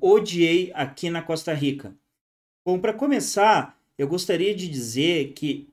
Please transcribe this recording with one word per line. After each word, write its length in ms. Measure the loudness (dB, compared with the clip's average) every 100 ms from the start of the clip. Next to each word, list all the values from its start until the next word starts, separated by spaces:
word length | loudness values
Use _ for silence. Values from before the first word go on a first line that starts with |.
odiei 680 | 4 4 4 2 4 4 0
aqui 340 | -4 -6 -4 -6
na 140 | -6
Costa 320 | -4 -6 -4
Rica. 400 | -2 -2 -4 -10 -20 _ _ _ _ _ _
Bom, 160 | -2 0
pra 140 | 0
começar, 880 | -2 0 0 0 2 4 4 0 _ _ -6
eu 100 | -4
gostaria 480 | -4 -2 0 0
de 140 | -2 -6
dizer 640 | -8 -6 -2 0 0 -2
que 400 | -6 -6 -6 -10